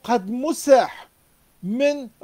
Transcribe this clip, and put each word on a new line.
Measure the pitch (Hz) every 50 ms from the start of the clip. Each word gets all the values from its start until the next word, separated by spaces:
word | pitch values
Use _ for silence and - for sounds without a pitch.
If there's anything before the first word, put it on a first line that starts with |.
| _
قد | - 233 240 185 190
مسح | 226 247 262 311 302 - - 285 269 247 190 - - - - - _ _ _ _ _ _ _ _ _ _ -
من | 180 208 247 285 285 294 285 269 214 - _